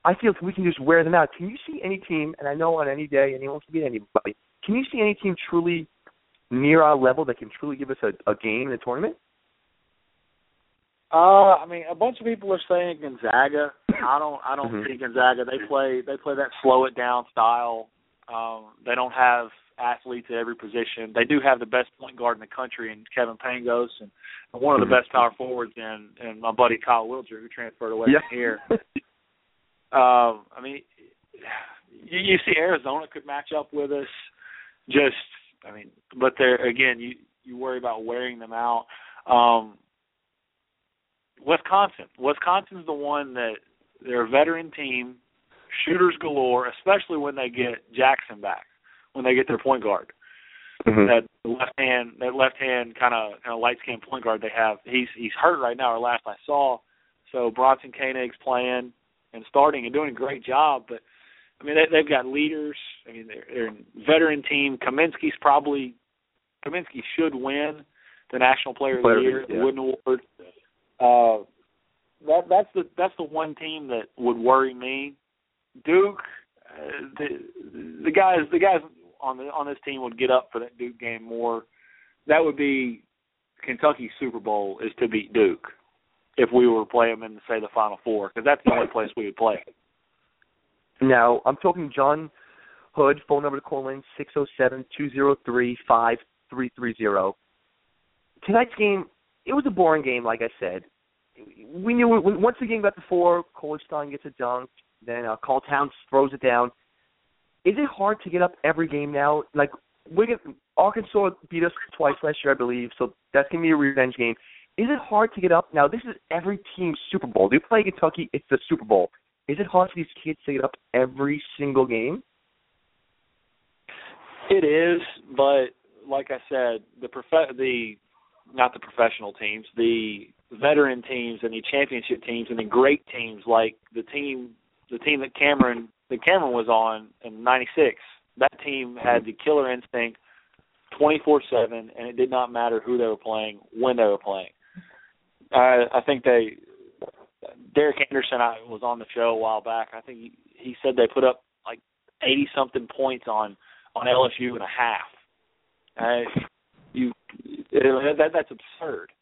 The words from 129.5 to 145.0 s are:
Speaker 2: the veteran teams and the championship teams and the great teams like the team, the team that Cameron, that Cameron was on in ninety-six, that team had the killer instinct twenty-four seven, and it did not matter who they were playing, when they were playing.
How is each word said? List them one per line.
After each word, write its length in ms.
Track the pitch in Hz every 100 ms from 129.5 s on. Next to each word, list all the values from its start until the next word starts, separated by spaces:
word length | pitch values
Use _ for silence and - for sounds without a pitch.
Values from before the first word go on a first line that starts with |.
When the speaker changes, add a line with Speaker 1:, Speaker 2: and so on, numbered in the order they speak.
| 107 110 113
Speaker 2:
the 520 | 113 113 110 101 - _ _
veteran 500 | 117 143 151 139 127
teams 380 | 117 127 117 113
and 100 | 117
the 100 | 113 -
championship 540 | 139 135 123 - 113
teams 240 | - 117 113
and 80 | 113
the 60 |
great 420 | 110 120 135 147 _
teams 360 | 123 113 107 110
like 300 | 113 113 110 _
the 80 | 113
team, 480 | 113 143 143 131 123 113 _ _ _
the 80 | 120
team 220 | 147 143
that 140 | 135 -
Cameron, 520 | 143 143 127 117 117 _ _
that 160 | 123
Cameron 280 | - 185 143
was 140 | 120 113
on 420 | 113 113 110 107 _
in 220 | 117 110
ninety-six, 540 | 120 127 123 - 139 - - _ _ -
that 120 | 135 -
team 320 | 147 135 123 123
had 240 | 117 120
the 120 | 113 107
killer 260 | - 151 131
instinct 460 | 123 _ 123 117 - _ _ _ _ _ _ _ -
twenty-four 440 | 151 151 151 147 -
seven, 420 | 120 110 117 110 -
and 120 | 117
it 80 | 117
did 140 | 131
not 200 | 127 123
matter 300 | 120 117 113
who 140 | 120 123
they 80 | 113
were 100 | 107
playing, 440 | 113 110 107 104 _
when 240 | 113 127 120
they 60 |
were 160 | 107 101
playing. 320 | 104 98 90 _ _ 180 - -